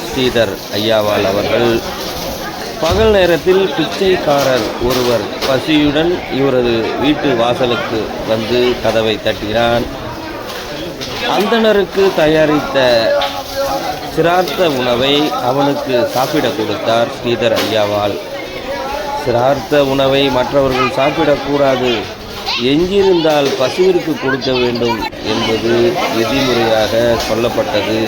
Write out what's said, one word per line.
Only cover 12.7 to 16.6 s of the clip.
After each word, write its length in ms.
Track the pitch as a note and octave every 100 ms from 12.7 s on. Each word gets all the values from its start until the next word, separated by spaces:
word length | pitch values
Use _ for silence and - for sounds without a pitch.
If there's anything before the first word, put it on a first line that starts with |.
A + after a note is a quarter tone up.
| C3+ B2+ A#2 A2 - C#4 C4+ C4+ C4+ C#4 C#4 - - -
சிரார்த்த 520 | - D#3+ F3+ F3 - F3 C3+
உணவை 360 | B2 A#2+ C3+ C#3+ D3+
அவனுக்கு 680 | - B2 C3+ C#3+ C#3 - A#2+ -
சாப்பிட 420 | B2 C3 D#3 B2+
கொடுத்தார் 600 | G#2+